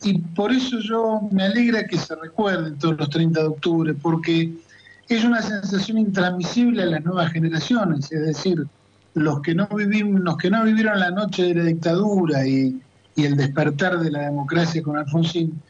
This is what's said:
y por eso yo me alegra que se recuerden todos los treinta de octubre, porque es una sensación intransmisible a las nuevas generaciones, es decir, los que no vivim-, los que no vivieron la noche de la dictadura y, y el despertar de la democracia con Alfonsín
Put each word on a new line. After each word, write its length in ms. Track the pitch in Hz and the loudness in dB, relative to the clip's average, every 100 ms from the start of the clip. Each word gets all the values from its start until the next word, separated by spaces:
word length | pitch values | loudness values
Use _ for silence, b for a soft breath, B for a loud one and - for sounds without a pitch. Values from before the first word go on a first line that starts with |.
y 140 | 202 175 | -2 0
por 320 | - - 208 | -2 -2 0
eso 300 | 254 254 233 | 0 0 -4
yo 400 | 208 226 226 214 208 | -2 -2 0 0 0
me 120 | 190 | 0
alegra 420 | 196 226 240 220 | 2 2 2 2
que 140 | - 175 | 0 -4
se 160 | - | -4
recuerden 640 | 156 160 - 202 180 160 143 | -10 -8 -2 0 0 -4 -2
todos 180 | 165 151 | -2 0
los 140 | 147 | -2
treinta 300 | 170 165 160 | 0 2 2
de 80 | 156 | 0
octubre, 440 | 147 175 165 160 | -2 0 0 0
porque 580 | 143 170 165 170 165 165 - - B B B B | -2 -2 0 0 0 0 -4 -16 B B B B
es 160 | 226 | 0
una 200 | 240 233 | 2 2
sensación 560 | 202 208 196 196 - 220 | 0 -4 -2 -2 0 0
intransmisible 840 | 208 190 180 180 165 240 240 214 | 0 2 0 0 -2 2 2 2
a 20 | 170 | 0
las 180 | 156 | 0
nuevas 260 | 165 185 160 | -2 -2 0
generaciones, 800 | 160 165 160 - 240 185 143 - | 0 0 0 0 0 2 0 -2
es 120 | 156 | -4
decir, 440 | 156 151 190 165 139 - _ _ _ | -2 -2 0 0 -2 -10 _ _ _
los 300 | 165 151 143 | -2 0 0
que 120 | 143 | 0
no 140 | 170 202 | 0 0
vivim-, 520 | 208 202 214 208 196 | 0 0 2 2 2
los 180 | 175 156 | 2 0
que 100 | 180 | 0
no 160 | 220 | 2
vivieron 360 | 220 220 220 202 | 4 2 2 2
la 100 | 180 | 0
noche 320 | 190 208 - | 0 -2 0
de 120 | 180 170 | 0 2
la 80 | |
dictadura 840 | 170 165 170 175 214 196 165 139 135 | 2 0 0 0 2 2 2 2 2
y, 340 | 135 131 131 - _ _ - | 2 0 -2 -10 _ _ -2
y 80 | |
el 120 | 143 143 | 2 2
despertar 640 | 139 139 147 147 185 175 | 0 0 0 0 0 0
de 100 | 160 | -2
la 100 | 147 | -2
democracia 640 | 143 143 139 165 170 165 | -4 -4 -2 0 0 -2
con 140 | 147 147 | -4 -4
Alfonsín 640 | 143 160 165 175 160 160 - | -2 0 0 0 -2 -4 -14